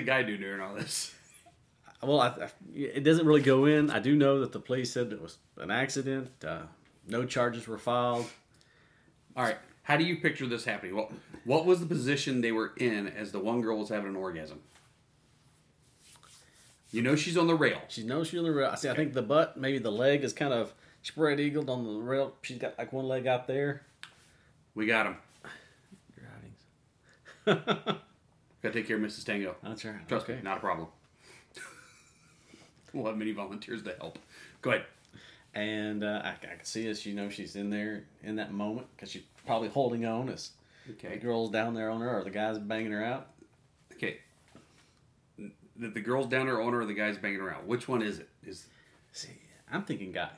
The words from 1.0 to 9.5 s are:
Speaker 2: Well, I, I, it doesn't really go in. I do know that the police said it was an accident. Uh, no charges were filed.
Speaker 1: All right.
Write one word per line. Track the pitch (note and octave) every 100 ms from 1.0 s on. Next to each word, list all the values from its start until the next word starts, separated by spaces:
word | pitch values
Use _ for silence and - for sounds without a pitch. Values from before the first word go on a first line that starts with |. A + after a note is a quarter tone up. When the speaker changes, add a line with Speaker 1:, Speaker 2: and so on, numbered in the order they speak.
| - - - - - _ _ _ - -
Speaker 2:
Well, | B2+ D3
I, | B2
I, | - - - -
it | - C#3+ -
doesn't | C#3+ E3 D#3+
really | D3+
go | C3+ C3 C#3+
in. | D3+ D3
I | G#2+
do | B2 D3
know | C#3 C#3
that | B2
the | A#2+
police | - C3 B2
said | B2+ A#2
it | G#2
was | D#2+ - _ -
an | E2+
accident. | A2+ C3+ C#3 C3+ C3+ B2+ - D#2
Uh, | E2 - - _ _ -
no | A2+
charges | B2+ C3 A#2+ A#2 A2+
were | A2
filed. | B2 A#2+ B2 A#2+ A2+ - _ _ _ _ _ _ _ _ _ B2+
Speaker 1:
All |
right. | A#2+